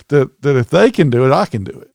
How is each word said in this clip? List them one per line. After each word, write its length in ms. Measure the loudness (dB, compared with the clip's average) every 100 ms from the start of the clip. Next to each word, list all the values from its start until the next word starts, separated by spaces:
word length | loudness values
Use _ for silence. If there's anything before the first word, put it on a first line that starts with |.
| _
that, 340 | -2 -2 -4
that 120 | -2
if 160 | -2 0
they 220 | 0 0
can 180 | 2 0
do 160 | 0 2
it, 60 |
I 140 | 0 -2
can 180 | -6
do 80 | -10
it. 180 | -14 -20